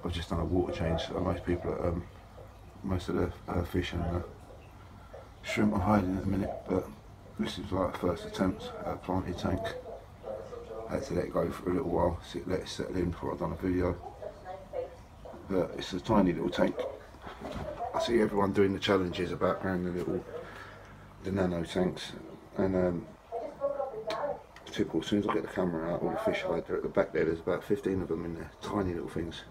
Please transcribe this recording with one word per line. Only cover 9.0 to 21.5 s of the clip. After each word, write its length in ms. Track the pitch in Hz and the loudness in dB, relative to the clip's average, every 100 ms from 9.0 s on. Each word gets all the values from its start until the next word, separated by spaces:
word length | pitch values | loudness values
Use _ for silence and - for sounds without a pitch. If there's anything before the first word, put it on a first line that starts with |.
| - 92 - - | -2 -2 0 -2
tank. 240 | - 87 - - - - - - - - - - - - - | 0 0 -2 -6 -10 -12 -14 -14 -10 -8 -8 -12 -10 -10 -4
I 40 | |
had 100 | - - | -4 -2
to 80 | 82 | -2
let 100 | - | 0
it 80 | |
go 160 | 87 85 | 0 0
for 180 | - - | 0 0
a 40 | |
little 160 | 90 87 | 0 2
while, 300 | 85 85 85 - | 4 4 2 -6
sit, 200 | 87 87 | -6 -2
let 140 | 90 | -2
it 60 | - | -2
settle 280 | - - 92 | -4 -2 0
in 160 | 87 | 0
before 220 | 82 67 | 0 -4
I've 60 | 76 | -2
done 120 | 82 | -2
a 40 | 82 | 0
video. 400 | 95 90 90 87 - - - - - 370 - 508 494 - - - - - - | 2 2 2 0 -6 -10 -10 -10 -12 -12 -6 -6 -6 -10 -18 -16 -14 -14 -2
But 220 | 95 82 - | 2 2 -2
it's 160 | - | -4
a 60 | 92 | -4
tiny 340 | - 107 90 | 4 6 6
little 160 | 80 85 | 4 0
tank. 260 | - 98 - - - - - - - - - - - 233 | 4 2 2 -4 -6 -14 -16 -14 -12 -10 -8 -6 -6 -2
I 60 | - | 0
see 220 | - 117 | 4 6
everyone 320 | 107 101 98 | 6 4 4
doing 200 | 98 98 | 6 6
the 60 | 98 | 6
challenges 520 | - 98 92 82 87 | 6 6 4 0 -2
about 300 | 85 92 87 | 2 2 2
growing 240 | 95 92 90 | 2 2 0
the 60 | |
little, 320 | 87 85 90 - - - - - - - - - - | 0 0 -2 -2 -10 -10 -12 -14 -14 -16 -18 -18 -10
the 80 | - | -2
nano 320 | 95 92 | 2 2